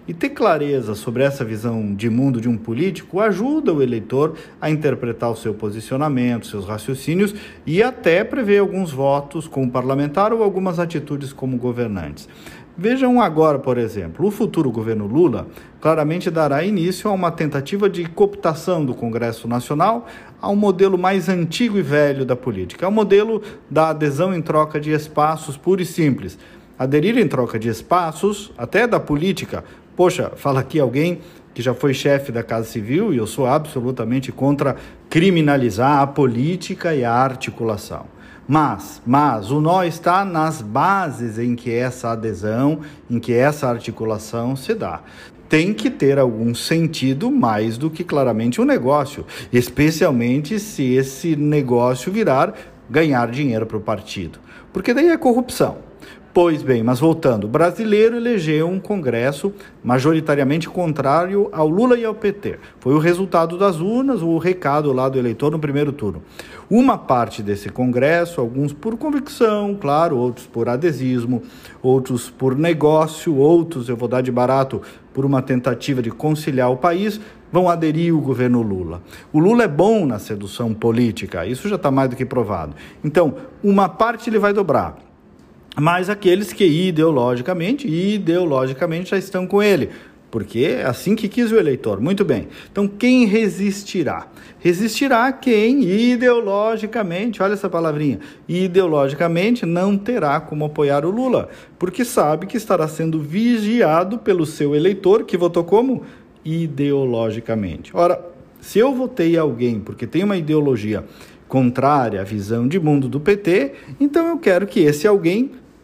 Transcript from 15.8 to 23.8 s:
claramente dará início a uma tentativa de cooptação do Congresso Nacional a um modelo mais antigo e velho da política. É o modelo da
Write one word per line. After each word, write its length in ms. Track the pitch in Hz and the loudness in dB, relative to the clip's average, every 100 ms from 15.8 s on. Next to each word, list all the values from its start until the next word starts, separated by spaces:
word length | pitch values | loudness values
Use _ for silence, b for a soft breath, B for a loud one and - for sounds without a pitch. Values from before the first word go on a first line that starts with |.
claramente 500 | 156 160 151 170 175 | 0 2 0 -2 -2
dará 320 | 165 147 139 | 0 0 0
início 460 | 190 202 170 180 214 | 0 0 -2 -2 -2
a 40 | |
uma 160 | 190 170 | 0 -2
tentativa 600 | 165 151 139 135 202 202 | -2 -4 -4 -4 0 0
de 160 | 170 170 | 0 -4
cooptação 800 | 170 202 202 170 151 185 180 135 | 0 0 0 -4 -2 -2 -2 -2
do 80 | |
Congresso 520 | 117 117 113 117 113 117 | -4 -4 -4 -4 -4 -4
Nacional 640 | 120 - 147 196 233 - B B B | -4 -2 0 0 0 -6 B B B
a 80 | 190 | -2
um 60 | 202 | 2
modelo 420 | 202 185 196 180 | 2 4 4 4
mais 300 | 185 196 175 | 2 0 0
antigo 500 | 180 165 165 240 202 | 0 -2 0 0 0
e 40 | |
velho 440 | 139 147 147 135 127 | 0 2 2 2 -2
da 100 | 123 | -2
política. 500 | 127 98 87 - 180 | -4 -6 -8 -4 0
É 40 | |
o 20 | |
modelo 500 | 214 196 196 214 214 B B - | 2 4 4 4 -2 B B -4
da 200 | 143 | 0